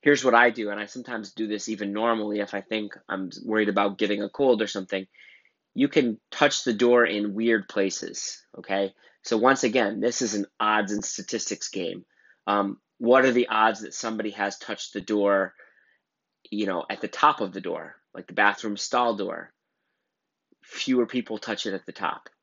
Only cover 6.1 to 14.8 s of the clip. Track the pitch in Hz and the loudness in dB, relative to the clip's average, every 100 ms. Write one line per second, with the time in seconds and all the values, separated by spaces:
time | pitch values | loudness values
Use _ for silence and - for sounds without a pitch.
6.1 | 110 _ - 147 - - 107 120 120 113 | -2 _ 2 2 2 -2 2 6 6 4
7.1 | 104 104 101 117 113 98 - 98 - - | 2 -2 0 2 2 0 -2 0 -2 -10
8.1 | - - - _ - - 98 98 _ _ | -10 -10 -12 _ -20 -6 -2 -2 _ _
9.1 | _ - 113 123 135 127 123 104 104 110 | _ -2 2 4 4 2 2 0 0 -2
10.1 | - 117 104 98 _ 107 107 101 104 92 | -2 -4 -4 -6 _ 0 2 0 -4 -6
11.1 | - 98 113 - 104 - 98 90 92 - | -10 -6 -6 -6 -8 -8 -6 -6 -8 -16
12.1 | _ _ _ - 101 98 - _ _ 117 | _ _ _ -2 0 0 -4 _ _ 6
13.1 | 131 131 123 120 110 110 104 107 - 117 | 6 6 4 2 2 2 2 -10 -8 -8
14.1 | 110 107 101 101 - - 107 | -6 -6 -4 -4 -4 -10 -10